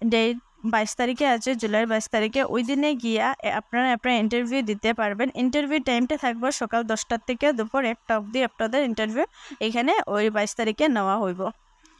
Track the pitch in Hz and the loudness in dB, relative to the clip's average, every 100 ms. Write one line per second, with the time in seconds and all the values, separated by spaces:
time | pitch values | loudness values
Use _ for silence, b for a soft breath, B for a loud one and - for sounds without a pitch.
0 | 233 226 226 240 - _ 220 220 214 - | 2 4 2 0 -8 _ -2 0 0 -2
1 | 247 247 285 233 254 247 220 214 226 220 | -2 2 2 2 0 -2 0 0 2 0
2 | - 220 214 262 262 233 240 277 302 262 | 0 0 0 0 0 0 0 2 2 0
3 | 233 220 233 - 208 208 - 240 254 240 | 0 0 0 -2 -4 -4 -2 0 0 0
4 | 254 240 214 240 240 269 220 208 220 233 | 0 2 2 0 0 0 0 0 0 0
5 | 214 202 262 - 254 285 285 302 262 240 | -2 0 -2 0 0 0 0 0 2 0
6 | 247 302 262 233 254 - 226 233 226 220 | 0 0 -2 -2 -2 -2 -2 -2 0 -4
7 | - 233 - 247 285 247 220 269 240 233 | -2 -4 -4 0 0 0 0 0 0 -2
8 | - 220 208 254 254 - 226 262 269 220 | -2 -2 0 -2 -2 -2 0 0 0 0
9 | 220 226 349 B B 285 220 240 262 403 | -2 -2 -2 B B -4 -2 0 2 2
10 | - 208 220 214 208 - 220 214 302 226 | 0 0 2 0 -2 -2 -2 2 2 4
11 | 190 208 196 180 190 - _ _ b | 2 0 -2 -2 -6 -8 _ _ b